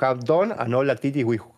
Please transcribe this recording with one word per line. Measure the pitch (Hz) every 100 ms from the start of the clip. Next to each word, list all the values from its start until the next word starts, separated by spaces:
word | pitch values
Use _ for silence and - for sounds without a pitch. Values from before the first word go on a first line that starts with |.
have | 131 127
done | 120 160 208
and | 202 117
all | 123 139
activities | 127 135 143
we | 117 113 -